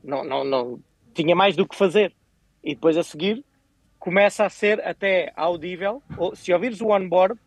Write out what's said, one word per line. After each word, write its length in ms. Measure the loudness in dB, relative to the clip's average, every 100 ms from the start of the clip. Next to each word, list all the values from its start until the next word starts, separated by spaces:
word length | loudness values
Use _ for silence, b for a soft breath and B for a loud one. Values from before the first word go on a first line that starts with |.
Não, 220 | -6 -8 -4
não, 180 | -4
não, 340 | -2 -2 -4 -10 _ _ _
tinha 200 | -2 2
mais 220 | 4 4 2
do 100 | -4
que 80 | 0
fazer. 360 | 2 4 0 _ _ _ _ _
E 120 | -10
depois 240 | 0 2 2
a 60 |
seguir 420 | -2 -4 -4 -4 -8 _ _ _ _ _
começa 440 | -2 2 2 2
a 60 | -4
ser 360 | 0 0 0 -4
até 460 | -4 0 0 -2 -2
audível. 640 | -2 -2 -8 -6 -6 -6 _ -6
Ou, 180 | -6 -6
se 160 | 0
ouvires 300 | 0 0 -4
o 60 | 0
onboard 500 | 0 2 2 2 0